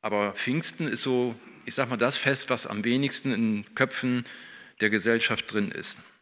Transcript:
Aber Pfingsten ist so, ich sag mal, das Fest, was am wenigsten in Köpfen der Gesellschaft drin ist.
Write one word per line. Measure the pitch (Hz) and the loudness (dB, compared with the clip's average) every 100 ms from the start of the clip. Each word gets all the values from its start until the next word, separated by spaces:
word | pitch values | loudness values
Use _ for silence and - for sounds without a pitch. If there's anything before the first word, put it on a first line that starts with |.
Aber | 110 104 104 | 0 0 0
Pfingsten | 98 - 143 - - 160 | 0 0 0 0 -2 -4
ist | 120 | -2
so, | 135 127 123 113 - - - | 0 2 2 -4 -14 -14 -8
ich | |
sag | - 127 | -2 0
mal, | 120 | 2
das | 120 135 | 2 4
Fest, | 139 135 - | 2 2 0
was | 123 - | -2 -2
am | 101 | -2
wenigsten | 110 127 139 - 135 | 2 2 2 -2 -2
in | 113 113 104 101 | 2 2 0 -4
Köpfen | - 135 - 127 123 120 - - - - _ | 0 0 2 0 0 -2 -14 -18 -20 -20 _
der | 107 | 0
Gesellschaft | 107 104 117 - 110 - | 2 2 2 2 0 -2
drin | 107 101 | -2 -2
ist. | - - - - _ | -4 -6 -6 -10 _